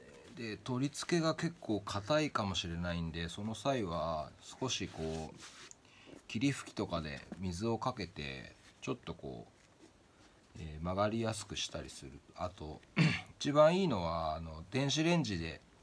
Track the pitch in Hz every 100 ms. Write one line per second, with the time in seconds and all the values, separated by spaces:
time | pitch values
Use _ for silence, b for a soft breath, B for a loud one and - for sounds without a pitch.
0 | - - - - 113 101 - 123 139 -
1 | - 175 160 156 170 - - 101 101 101
2 | 101 104 147 - 104 95 87 85 87 85
3 | 82 82 85 - 107 110 143 131 95 85
4 | 80 78 76 - - - 127 - 90 82
5 | 80 80 80 - - - - - B B
6 | B B - 110 139 131 - - 101 85
7 | 78 69 - - 92 87 117 113 131 120
8 | 87 - 71 67 - - - - - 131
9 | - 82 69 58 - - - - - -
10 | - - - - - - 78 78 87 92
11 | 107 113 110 113 - - - - 80 -
12 | 69 71 - - 90 - 78 - - -
13 | 160 - - - 143 143 156 180 190 104
14 | 85 82 80 80 82 80 87 127 139 139
15 | 160 175 117 90 80 73 - -